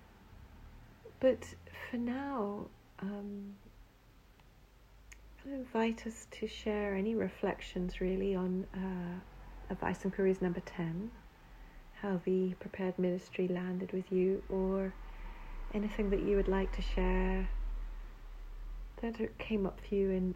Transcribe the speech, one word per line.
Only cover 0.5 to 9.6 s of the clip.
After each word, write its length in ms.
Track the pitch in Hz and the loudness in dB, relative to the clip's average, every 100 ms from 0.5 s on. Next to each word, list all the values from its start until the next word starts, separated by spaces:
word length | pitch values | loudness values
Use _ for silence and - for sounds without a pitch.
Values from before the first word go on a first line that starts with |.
| - - - - - - - | -18 -18 -18 -18 -18 -18 4
but 340 | 262 233 - - - - - | 4 4 0 -14 -16 -12 -6
for 100 | 240 | -4
now, 680 | 240 254 277 269 202 208 - - - - | -2 -2 -2 0 0 -2 -8 -14 -20 -8
um, 540 | 190 202 202 202 202 202 - - - - - - - - - - - - - - - - - - | -6 -4 -6 -8 -10 -14 -18 -20 -20 -20 -20 -20 -20 -20 -20 -20 -20 -20 -20 -20 -20 -20 -20 -14
I 100 | 269 | -6
invite 520 | 277 247 226 226 226 226 | -6 0 2 4 2 -4
us 220 | 226 - | -8 -12
to 140 | - 220 | -6 -6
share 480 | - 214 208 208 | -2 0 2 2
any 220 | 196 208 226 | 2 2 2
reflections 840 | 190 - 196 - - 190 180 - | 2 2 0 0 -2 -2 -2 0
really 340 | 185 190 196 | 0 2 2
on, 300 | 185 185 185 - | 2 2 0 -2
uh, 460 | 190 190 180 175 180 - - - - | -4 -4 -2 -4 -6 -10 -16 -16 -12